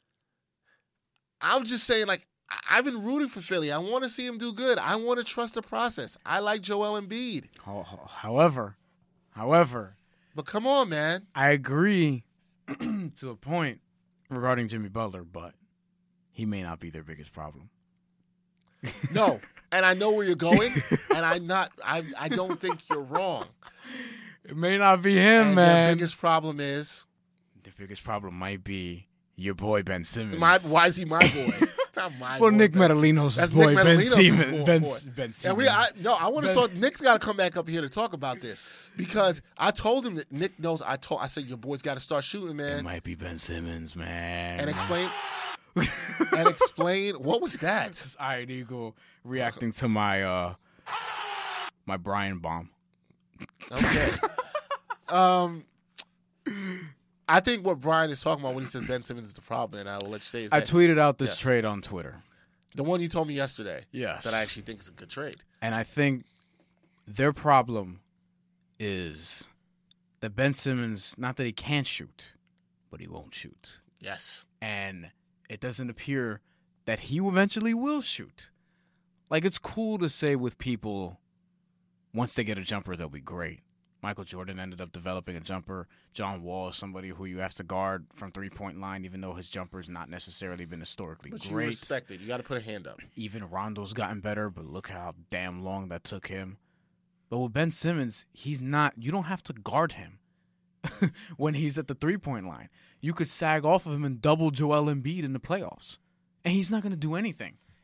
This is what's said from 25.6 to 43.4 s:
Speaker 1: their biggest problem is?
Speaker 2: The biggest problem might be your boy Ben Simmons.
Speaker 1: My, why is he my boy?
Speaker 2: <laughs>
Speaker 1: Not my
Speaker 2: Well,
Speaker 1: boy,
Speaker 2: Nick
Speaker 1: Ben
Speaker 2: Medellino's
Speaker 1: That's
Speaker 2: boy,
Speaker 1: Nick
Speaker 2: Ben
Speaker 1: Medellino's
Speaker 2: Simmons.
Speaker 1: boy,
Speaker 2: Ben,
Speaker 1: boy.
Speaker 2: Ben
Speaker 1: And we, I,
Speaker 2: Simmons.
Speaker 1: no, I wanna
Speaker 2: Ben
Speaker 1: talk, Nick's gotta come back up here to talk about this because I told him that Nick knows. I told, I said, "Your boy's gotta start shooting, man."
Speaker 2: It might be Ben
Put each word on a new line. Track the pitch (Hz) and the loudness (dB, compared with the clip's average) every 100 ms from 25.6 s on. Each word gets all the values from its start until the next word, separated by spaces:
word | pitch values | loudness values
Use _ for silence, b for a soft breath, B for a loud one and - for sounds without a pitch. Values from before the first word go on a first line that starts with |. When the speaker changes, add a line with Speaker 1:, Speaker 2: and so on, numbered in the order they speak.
| 170 170 170 | 10 10 8
Speaker 1:
their | 170 | 4
biggest | 170 - | 0 0
problem | 170 160 156 147 | 4 4 2 -4
is? | 143 143 147 - - _ _ _ _ 98 | -4 -4 -6 -12 -18 _ _ _ _ _
Speaker 2:
The | 98 98 | -20 -18
biggest | 98 98 | -14 -12
problem | - 104 98 87 | -6 -4 -4 -6
might | 92 98 | -6 -6
be | 98 98 87 87 - _ _ | -6 -6 -6 -10 -14 _ _
your | - 95 | -8 -6
boy | 90 104 104 | -4 2 2
Ben | 90 92 | 2 -4
Simmons. | 82 117 110 95 | -4 -6 -4 4
Speaker 1:
My, | 165 185 | 6 6
why | 165 160 175 | 6 6 6
is | 180 | 4
he | |
my | 165 165 | 0 6
boy? | 160 143 127 - - - | 6 6 0 2 2 0
Speaker 2:
<laughs> | - - | -4 -2
Speaker 1:
Not | 185 131 | -6 -6
my | 127 262 | -4 4
Speaker 2:
Well, | 226 | 6
Speaker 1:
boy, | 214 | 8
Speaker 2:
Nick | 214 | 8
Speaker 1:
Ben | 175 | 8
Speaker 2:
Medellino's | 175 151 156 156 143 | 8 8 8 6 4
Speaker 1:
That's | 110 170 | 4 6
Speaker 2:
boy, | 156 156 | 10 10
Speaker 1:
Nick | 143 | 10
Speaker 2:
Ben | 165 | 10
Speaker 1:
Medellino's | 170 233 | 8 8
Speaker 2:
Simmons. | 220 180 185 135 151 | 10 10 10 6 4
Speaker 1:
boy, | |
Speaker 2:
Ben, | 147 165 | 6 6
Speaker 1:
boy. | 151 127 139 127 | 4 -2 -8 -6
Speaker 2:
Ben | 117 - | -6 -2
Speaker 1:
And | 185 196 | 0 4
we, | 262 | 6
I, | 208 233 | 6 4
Speaker 2:
Simmons. | 202 | 2
Speaker 1:
no, | 202 | 2
I | 202 175 | 2 2
wanna | 294 196 | 2 4
Speaker 2:
Ben | 190 | 4
Speaker 1:
talk, | 240 | 4
Nick's | 180 262 - | 2 0 4
gotta | 269 220 | 4 4
come | 214 202 | 4 0
back | 180 175 | 0 0
up | 165 | -4
here | 165 | -2
to | 139 | -4
talk | 208 226 | -2 -4
about | 156 135 123 | -4 -6 -6
this | 120 98 - B B - | -8 -12 -14 B B -8
because | 180 208 190 160 - b | -2 4 4 2 -6 b
I | 185 | 0
told | 202 214 262 240 | 2 2 2 0
him | |
that | 160 - | -6 -8
Nick | 139 190 185 | -4 -6 -4
knows. | 165 160 | -2 -2
I | 95 135 | -2 -6
told, | - - | -4 -4
I | 135 | -4
said, | 156 127 | -6 -10
"Your | 123 | -10
boy's | 127 139 | -8 -6
gotta | 147 131 | -6 -6
start | - 147 | -4 -4
shooting, | 139 208 175 147 | -4 -8 -8 -6
man." | 143 143 | -6 -6
Speaker 2:
It | |
might | 85 85 | -6 -8
be | 87 85 | -10 -10
Ben | 90 82 | -10 -10